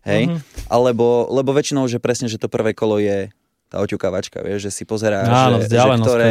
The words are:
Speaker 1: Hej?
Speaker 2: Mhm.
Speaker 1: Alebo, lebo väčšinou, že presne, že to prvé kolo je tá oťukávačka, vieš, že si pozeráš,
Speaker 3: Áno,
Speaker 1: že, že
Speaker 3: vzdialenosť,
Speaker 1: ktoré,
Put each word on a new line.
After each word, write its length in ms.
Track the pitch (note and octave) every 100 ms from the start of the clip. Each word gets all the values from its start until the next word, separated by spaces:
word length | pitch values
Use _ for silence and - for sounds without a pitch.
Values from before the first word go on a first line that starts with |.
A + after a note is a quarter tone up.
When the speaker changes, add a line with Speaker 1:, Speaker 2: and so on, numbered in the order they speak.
Speaker 1:
Hej? 220 | - G#2 E3
Speaker 2:
Mhm. 120 | E3 - - -
Speaker 1:
Alebo, 380 | A#2+ B2+ A#2 A#2+ A#2+ A2+
lebo 220 | C3 C3
väčšinou, 320 | C#3 - C#3+ C3
že 140 | A#2
presne, 260 | - A#2+ A#2+
že 100 | A2
to 100 | -
prvé 240 | A#2 A2
kolo 240 | - A2 G#2
je 300 | G#2 G2+ F#2+ - _ _ _
tá 160 | -
oťukávačka, 580 | G2+ - F#2+ F2+ - -
vieš, 300 | E2+ G2+ G2
že 20 |
si 120 | -
pozeráš, 440 | - A2 G#2+ G2+ A#2
Speaker 3:
Áno, 300 | B2 C3 A#2
Speaker 1:
že, 100 | A2
že 60 |
Speaker 3:
vzdialenosť, 320 | A#2 C3 A#2+ A2+
Speaker 1:
ktoré, 180 | A#2+ A#2